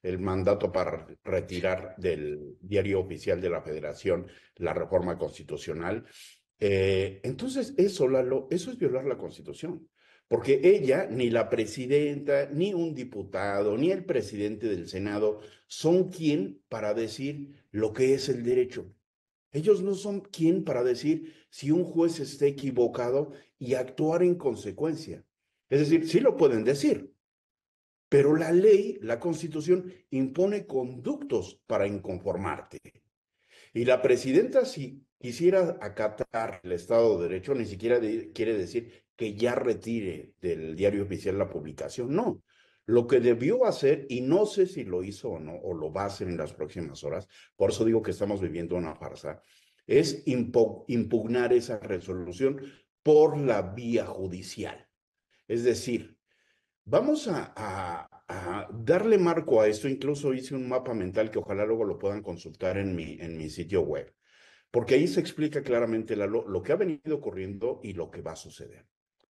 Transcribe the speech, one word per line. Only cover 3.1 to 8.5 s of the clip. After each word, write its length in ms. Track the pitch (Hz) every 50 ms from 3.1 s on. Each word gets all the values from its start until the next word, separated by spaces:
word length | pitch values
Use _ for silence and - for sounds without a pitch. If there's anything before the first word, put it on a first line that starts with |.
| 82 73 - 101 90 87
de 80 | 92 87
la 140 | 85 76 -
Federación 640 | 80 76 78 76 76 76 - - 95 87 87 87 - - - _ _ _ -
la 180 | 90 78 80
reforma 420 | 87 82 - 95 90 87 90 85 90
constitucional". 880 | 90 73 - - 78 71 78 71 - 85 78 80 85 90 104 117 117 - - - - - - _ _ _ _ -
Eh, 600 | 110 101 98 95 95 98 98 95 98 95 95 - -
entonces, 500 | 120 139 - 240 262 262 277 233 - -
eso, 320 | - 185 202 185 - 143 127
Lalo, 400 | 131 131 127 127 135 131 - -